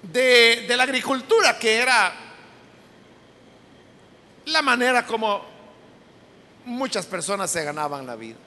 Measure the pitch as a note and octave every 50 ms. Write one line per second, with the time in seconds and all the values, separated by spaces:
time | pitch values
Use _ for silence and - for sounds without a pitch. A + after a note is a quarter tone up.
0 | - F#3 D#3 B3 C4 B3+ B3 A#3+ A#3 A3+ A#3 A#3+ G#3+ F#3+ A#3+ B3 B3+ C4 C4+ B3+
1 | - - C#4 C4 A#3 - A4 A4+ G4+ C#4 A3+ - - A3+ A3 A3+ B3 B3+ B3+ A#3
2 | G3+ F3+ - - - - - - - - - - - - - - - - - -
3 | _ - - _ _ _ _ - - - - - - _ - - - - - -
4 | - - - _ _ _ - - - D4 D#4+ D#4+ D4+ C#4 B3 B3 B3 B3+ B3+ B3
5 | A#3 - A3 A3+ A3 G#3+ G3+ F#3+ - - - - - - - - - - - -
6 | - _ _ - - - - - - _ - _ - A#3+ A#3+ B3 C4+ B3+ - G#3
7 | F3 - F#3 F3+ D#3 - G3+ G3+ G3 F3 - E3+ D#3 D3 D3 D#3 D3+ D3 C#3+ C#3
8 | C3+ B2+ A#2+ A2 A2+ A2+ A2 - -